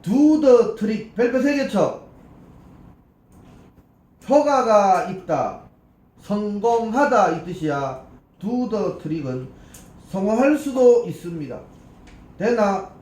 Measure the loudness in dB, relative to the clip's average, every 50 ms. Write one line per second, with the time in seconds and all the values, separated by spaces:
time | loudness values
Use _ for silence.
0 | _ -2 2 4 4 4 4 4 6 6 6 6 6 2 -2 -4 -4 -4 -4 -4
1 | -6 -10 -4 -2 -2 0 0 0 0 0 0 0 -2 -2 0 0 0 0 -2 -8
2 | -16 -20 -20 -20 -20 -20 -20 -20 -20 -20 -20 -20 -20 -20 -20 -20 -20 -20 -20 _
3 | _ _ _ _ _ _ -20 -20 -20 -20 -20 -20 -20 -20 _ _ _ _ _ _
4 | _ _ _ _ -4 2 2 2 2 2 0 0 2 4 4 4 4 4 2 0
5 | 0 -4 -10 -12 -6 -4 -4 -2 -2 -4 -8 -12 -20 -20 _ _ _ _ _ _
6 | _ _ _ _ -8 -6 -6 -4 -4 -6 -6 -4 -2 0 0 0 -2 -2 0 0
7 | 0 2 2 2 2 2 0 -6 -8 -12 -10 -6 -4 -4 -4 -4 -4 -6 -8 -12
8 | -16 -20 -20 -20 _ _ _ _ -8 -6 -4 -4 -4 -4 -4 -4 -4 -4 -6 -8
9 | -8 -8 -6 -6 -6 -6 -8 -8 -10 -12 -18 -20 -20 -20 -20 -20 -20 -20 -20 -20
10 | -20 -10 -6 -4 0 0 2 2 2 2 2 0 -2 -6 0 4 6 6 6 6
11 | 2 -4 -10 -12 -12 -12 -10 -10 -10 -12 -12 -16 -16 -20 -20 -20 -20 -20 -20 -20
12 | -20 -20 -20 -20 -20 -20 -12 -4 -2 -2 0 0 0 0 0 -4 -6 -12 -20 -20